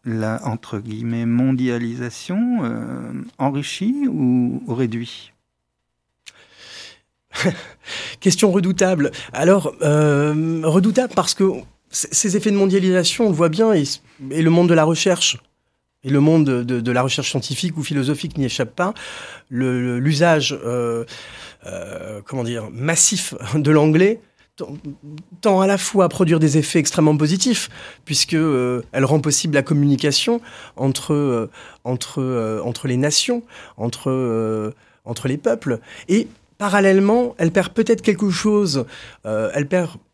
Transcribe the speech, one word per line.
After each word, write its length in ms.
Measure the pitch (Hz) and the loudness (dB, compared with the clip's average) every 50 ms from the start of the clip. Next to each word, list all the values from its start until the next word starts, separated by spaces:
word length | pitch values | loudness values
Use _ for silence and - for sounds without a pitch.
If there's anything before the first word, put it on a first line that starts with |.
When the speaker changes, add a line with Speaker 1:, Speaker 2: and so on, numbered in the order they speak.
| _ 123 | _ -4
Speaker 1:
la, 300 | 113 113 110 110 110 - - | -4 -2 -2 -2 -4 -4 -4
entre 320 | 127 110 113 - - - 101 | -6 -6 -6 -8 -10 -10 -10
guillemets, 460 | 104 117 107 110 117 117 117 117 117 | -8 -10 -10 -8 -6 -4 -4 -2 -2
mondialisation, 1300 | 117 117 120 127 131 131 123 127 127 120 117 120 117 117 127 123 120 - - - - 180 208 233 247 247 220 147 | 0 2 2 2 2 0 0 0 -2 -2 -2 -4 -6 -6 -8 -8 -10 -10 -12 -10 -6 -2 -2 -2 0 -2 -2 -2
euh, 480 | 117 117 113 113 117 127 127 120 117 127 131 - 233 _ - | -4 -6 -6 -8 -8 -10 -10 -10 -10 -12 -12 -12 -14 _ -4
enrichit 680 | 131 139 139 143 139 - - - 190 220 262 285 285 | -4 -2 -2 -2 -6 -6 -6 -4 -2 -2 -2 0 -2
ou, 560 | 196 147 156 135 123 123 127 123 123 123 131 - | -2 -2 0 0 2 2 2 2 0 -2 -6 -6
ou 80 | - 113 | -6 -2
réduit ? 600 | 123 131 113 113 117 120 - - - - - _ _ _ _ _ _ _ _ _ _ _ _ _ _ _ _ _ _ _ - _ _ - _ _ - - - - - - - - _ _ _ _ _ _ _ - | -2 -2 -2 -2 -6 -8 -10 -14 -20 -20 -20 _ _ _ _ _ _ _ _ _ _ _ _ _ _ _ _ _ _ _ -20 _ _ -20 _ _ -20 -20 -20 -20 -20 -20 -20 -20 _ _ _ _ _ _ _ -8
Speaker 2:
<laughs> 100 | - - 185 180 - - - - _ _ - - - - - - - | -2 -2 -2 -2 -4 -14 -20 -20 _ _ -14 -12 -12 -12 -12 -14 0
Question 320 | - 196 - - - 202 | 2 2 4 4 4 4
redoutable. 600 | 180 202 170 185 190 - 196 185 185 151 143 139 - - - - - | 4 2 2 2 2 2 2 2 2 2 0 -2 -4 -8 -16 -12 -4
Alors, 400 | 123 151 175 196 196 147 - - - | 0 4 4 4 4 2 -2 -6 -2
euh, 800 | 165 147 147 151 151 147 143 143 147 151 151 156 160 165 165 160 156 | 0 2 4 4 4 4 4 4 2 2 0 0 0 0 -2 0 0
redoutable 500 | 160 156 190 185 220 208 254 254 247 - | 2 4 4 4 4 2 2 0 2 0
parce 180 | - 170 - - | -2 0 0 0
que 100 | - 190 190 139 123 - - _ _ _ _ | 2 2 0 0 -2 -10 -16 _ _ _ _
c-, 180 | - - - - | -8 -8 -6 -2
ces 260 | 160 - - 202 175 | -2 -2 0 0 0
effets 140 | 208 - 214 | 0 0 2
de 60 | 202 | 2
mondialisation, 680 | 202 196 196 180 196 185 185 180 185 170 - - - 233 | 4 4 4 4 4 4 4 2 4 2 0 0 2 2
on 40 | 208 | 2
le 60 | 175 | 4
voit 140 | 147 170 165 | 2 2 2
bien, 240 | 156 180 226 220 214 | 4 2 2 4 4
et, 100 | 165 139 139 - - _ _ _ _ 135 135 | 2 2 -2 -6 -10 _ _ _ _ -12 -6
et 100 | 135 160 | -2 2
le 80 | 165 160 | 2 4
monde 200 | 165 170 175 175 | 4 4 4 6
de 40 | 175 | 6
la 100 | 160 156 | 4 4
recherche, 540 | 160 170 156 - 190 175 175 - - - - _ _ _ _ _ _ _ _ _ _ _ _ - | 4 2 2 2 0 2 2 0 -2 -2 -4 _ _ _ _ _ _ _ _ _ _ _ _ -4
et 60 | 131 | 0
le 100 | 139 143 | 2 4
monde 260 | 147 156 165 160 151 | 4 6 6 4 4
de, 180 | 139 127 123 120 | 4 2 0 -2
de, 160 | 120 127 120 | -2 -2 -2
de 120 | 113 123 | -2 0
la 100 | 120 123 | 2 2
recherche 280 | 127 131 - - 135 - | 2 0 -2 -4 -4 -4
scientifique 480 | - 135 - - 139 - - 175 156 | -4 -4 -4 -4 -6 -4 -4 -4 -4
ou 60 | 160 139 | -6 -6
philosophique 540 | - 151 143 131 135 151 - - 156 - | -4 -2 -2 0 -2 -2 -4 -6 -8 -4
n'y 80 | 156 135 | -4 -4
échappe 300 | 120 - - 127 110 - | -2 -2 -4 -6 -6 -2
pas, 180 | - 175 190 220 - - - - - - - - - _ _ | -4 -4 -4 -4 -8 -14 -16 -14 -16 -16 -18 -18 -20 _ _
le, 320 | 131 120 131 127 127 123 | -4 -2 -2 0 0 -2
le, 180 | 123 123 120 123 | -2 -2 -2 0
l'usage, 580 | 131 151 156 139 170 170 160 151 131 - 143 - - | 0 0 2 4 4 4 4 2 0 -2 -6 -6 -6
euh, 400 | 117 123 123 120 117 117 113 117 - - - - - - - - - - _ - | -4 -4 -2 -2 -2 -4 -4 -6 -10 -14 -18 -18 -18 -20 -20 -20 -20 -20 _ -16
euh, 560 | - 95 92 87 98 98 80 87 98 107 101 101 | -14 -12 -12 -12 -12 -14 -14 -12 -12 -14 -14 -12
comment 180 | - 139 131 117 | -8 -6 -6 -4
dire, 260 | 117 120 117 107 110 | -4 -6 -8 -8 -10
massif 640 | - 117 131 156 170 - - - 220 180 - - - - 120 104 123 | -10 -6 -4 -2 2 2 2 2 2 -2 -4 -6 -10 -10 -6 -2 -2
de 160 | 156 139 147 | 0 4 6
l'anglais 500 | 156 151 151 156 156 165 185 202 226 226 _ _ _ _ _ _ _ | 6 6 6 6 6 6 4 4 2 -2 _ _ _ _ _ _ _
t-, 80 | - - - 143 151 - 147 139 _ - 147 151 151 - _ 175 - | -14 -12 -12 -12 -14 -14 -14 -14 _ -18 -18 -18 -18 -20 _ -20 -2
tend 200 | - 214 196 185 | 2 2 4 4
à 60 | 190 | 4
la 100 | 196 196 | 2 2
fois 280 | 185 - - - 196 180 | 0 -2 0 2 2 2
à 40 | 170 | 2
produire 300 | - - 190 156 170 160 | 2 0 2 2 4 4
des 180 | 156 151 139 | 4 4 4
effets 220 | 156 143 - - 170 | 2 0 2 0 0
extrêmement 380 | 147 - - - 156 151 151 | 0 2 2 4 4 4 4
positifs, 520 | 143 156 151 180 190 - 247 226 - - - - - - - - _ _ | 4 2 2 2 0 2 0 0 -2 -4 -8 -12 -20 -20 -20 -20 _ _
puisque, 280 | - 151 - - - 165 | -4 -2 -2 0 0 0
euh, 480 | 156 160 160 143 127 123 123 123 120 117 - - | 0 2 2 2 2 0 0 -2 -4 -6 -4 0
elle 120 | 131 135 | 0 2
rend 140 | 123 147 156 | 4 2 2
possible 340 | 127 151 143 - - 165 147 | 2 2 0 0 0 0 0
la 100 | 143 135 | 0 2
communication 800 | - 160 143 143 143 139 127 - 147 143 - - 233 233 233 233 - - - - - _ | 2 2 2 4 4 2 2 2 0 0 0 0 0 0 -2 -4 -12 -20 -20 -20 -20 _
entre, 380 | - 127 139 131 - - - 151 | -2 -2 -2 -2 -2 -2 -2 0
euh, 360 | 147 147 135 123 113 110 - _ - - - - _ _ | 0 0 0 0 -2 -2 -6 _ -18 -20 -20 -20 _ _
entre, 380 | 123 127 123 - - - 143 | -6 -6 -6 -6 -8 -6 -4
euh, 400 | 131 127 127 120 113 110 110 107 - | -4 -2 -2 -2 -2 -4 -4 -4 -4
entre 240 | 120 113 - - | -6 -8 -6 -4
les 100 | 135 123 | -2 0
nations, 460 | 123 135 151 151 - - - 240 240 233 _ - - - - - | 0 0 0 0 0 0 0 -2 -2 -4 _ -20 -20 -20 -20 -10
entre, 340 | - 110 240 - - - 139 | -6 -6 -6 -6 -4 -4 -2
euh, 600 | 131 131 127 120 113 113 113 110 110 110 107 110 - _ _ _ _ _ _ | -2 0 -2 -2 -2 -2 -2 -2 -2 -4 -4 -6 -8 _ _ _ _ _ _
entre 220 | - 117 - - | -12 -10 -6 -4
les 100 | 131 135 | -4 -4
peuples, 420 | 151 - 233 233 - - 139 120 113 - - - - - - | -2 0 -2 -2 -2 -2 -4 -4 -4 -6 -16 -20 -18 -2 0
et 180 | 185 226 226 - - _ _ _ _ | 0 0 0 -2 -10 _ _ _ _
parallèlement, 800 | _ 208 202 190 202 196 196 190 196 196 202 220 247 247 240 - | _ -2 2 2 4 4 6 6 4 4 4 2 2 0 -2 -2
elle 140 | - 165 165 | 0 -2 2
perd 180 | 175 202 185 - - | 2 2 0 0 0
peut-être 280 | - 220 - 233 220 | -2 2 2 0 2
quelque 280 | - - 202 160 208 196 | 2 0 0 2 0 -2
chose, 540 | 180 - - 214 208 208 202 175 139 135 117 - - - - - - _ _ | -2 0 0 2 2 2 2 2 0 -2 -4 -6 -10 -20 -20 -20 -20 _ _
euh, 240 | 110 107 107 110 104 - | -4 -2 -2 -2 -2 -2
elle 140 | 143 147 | -4 -4
perd 240 | 139 190 180 175 156 - - _ _ | 0 0 -2 -2 -2 -8 -16 _ _